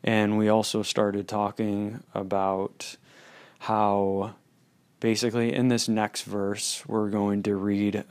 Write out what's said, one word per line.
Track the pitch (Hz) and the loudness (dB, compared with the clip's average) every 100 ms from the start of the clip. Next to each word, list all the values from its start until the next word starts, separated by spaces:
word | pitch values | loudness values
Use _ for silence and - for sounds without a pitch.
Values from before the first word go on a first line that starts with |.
and | - 110 104 107 | 2 2 2 4
we | 107 | 4
also | 110 107 113 | 4 2 -2
started | 104 - 104 101 95 | -2 0 0 -2 -4
talking | 107 101 - 110 101 104 110 - | -2 -2 -2 -2 -2 -4 -8 -8
about | 101 95 98 95 95 98 - - - _ - - - - _ | -8 -2 0 0 0 -4 -8 -16 -16 _ -20 -20 -20 -20 _
how | - 107 104 101 98 98 104 - _ _ _ _ _ _ | -2 2 4 2 2 0 -4 -10 _ _ _ _ _ _
basically | 113 110 120 117 117 | 0 2 0 0 0
in | - 123 | 2 2
this | 120 - | 2 2
next | 110 104 - | 0 0 -4
verse, | - 101 98 101 - - - | -6 -4 -4 -4 -6 -8 -4
we're | 110 104 | -2 0
going | 107 101 101 | 0 0 0
to | 104 101 | 0 0
read | 101 101 104 101 - | 0 2 0 -2 -4